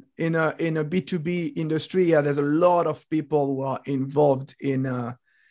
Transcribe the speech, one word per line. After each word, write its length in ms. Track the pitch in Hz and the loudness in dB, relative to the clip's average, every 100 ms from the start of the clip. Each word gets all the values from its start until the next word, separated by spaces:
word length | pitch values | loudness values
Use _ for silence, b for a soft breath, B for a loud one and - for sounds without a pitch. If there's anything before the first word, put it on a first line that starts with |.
| - - | -20 -6
In 180 | 165 165 | -2 2
a, 180 | 160 - | 0 0
in 160 | 165 156 | -2 -2
a 80 | |
B 160 | 151 180 | -2 -2
two 160 | 185 185 | -2 -4
B 300 | 151 175 160 - | -2 -4 -4 -4
industry, 480 | 160 156 - 185 | -4 -4 -2 0
yeah, 160 | 175 156 | 4 4
there's 180 | 147 143 | 4 0
a 40 | |
lot 460 | 143 156 175 175 160 | 2 2 4 2 0
of 220 | 151 - | -4 -4
people 380 | 156 151 151 139 | -4 0 0 0
who 140 | 135 | -2
are 180 | 135 131 - | -4 -6 -4
involved 680 | 139 135 147 147 131 139 - | -4 -2 4 4 4 -2 -6
in, 260 | 139 131 131 | -4 -2 -2
uh, 280 | 123 120 123 _ _ _ | -4 -6 -10 _ _ _